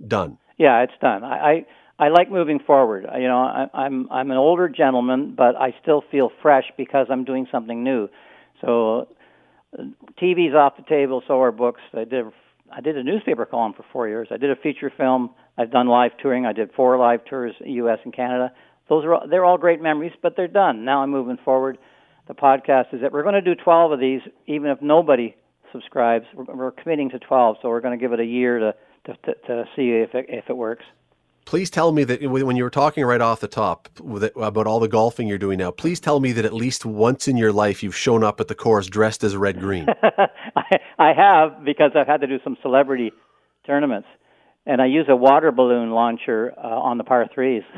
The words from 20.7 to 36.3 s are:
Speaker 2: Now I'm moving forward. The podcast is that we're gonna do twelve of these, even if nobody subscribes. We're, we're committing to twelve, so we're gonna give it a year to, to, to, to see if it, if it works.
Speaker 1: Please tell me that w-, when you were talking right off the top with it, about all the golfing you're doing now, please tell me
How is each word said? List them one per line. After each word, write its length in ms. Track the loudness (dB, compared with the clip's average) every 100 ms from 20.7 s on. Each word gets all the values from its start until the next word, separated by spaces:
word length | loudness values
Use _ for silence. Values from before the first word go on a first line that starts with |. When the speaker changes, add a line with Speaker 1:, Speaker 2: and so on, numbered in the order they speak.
| 0 -2
Speaker 2:
Now 180 | -2
I'm 80 | 0
moving 260 | -4 -4 -6
forward. 340 | 0 0 0 -8 _ _ _ _ -20
The 40 |
podcast 600 | 0 2 2 2 0 0
is 80 | -4
that 100 | -4
we're 120 | -2
gonna 180 | 0 0
do 140 | 0 -2
twelve 360 | 2 4 4
of 80 | 2
these, 220 | -2 -4 -8 _ -8
even 220 | -6 -4
if 120 | -4
nobody 540 | 2 2 4 0 0 -10 _ _ _
subscribes. 540 | -20 -10 -2 0 0 -4
We're, 220 | -16 -16 -10
we're 160 | -10
committing 380 | -8 -6 -4 -4
to 100 | -8
twelve, 380 | -2 2 2 0
so 60 | -4
we're 140 | -4
gonna 160 | -4 -4
give 160 | -4
it 80 | -4
a 40 | -4
year 340 | -2 0 0
to, 160 | -2 -4 _ _ -20
to, 120 | -12 -10
to, 80 | -10 -8
to 180 | -8 -8 -4
see 140 | -2
if 260 | 0 -2 -4
it, 120 | -8
if 200 | -12 -10
it 60 | -8
works. 300 | -6 -8 -14 _ _ _ _ _ -6
Speaker 1:
Please 260 | -6 -4
tell 200 | 0 0
me 120 | 2
that 180 | 0 -2
w-, 240 | -2 -2 -2
when 100 | -2
you 80 |
were 60 | -2
talking 340 | 0 0 0
right 180 | 0 2
off 180 | 0 -2
the 80 | -6
top 420 | -4 -4 -4 -10 -20
with 240 | -14 -6
it, 100 | -6 -4
about 320 | -4 -2 0
all 120 | 0
the 80 | 0
golfing 400 | 2 0 -2 -6
you're 120 | -4
doing 180 | -4 -2
now, 140 | -4
please 280 | -4 -6 -4
tell 200 | 0 0
me 120 | 0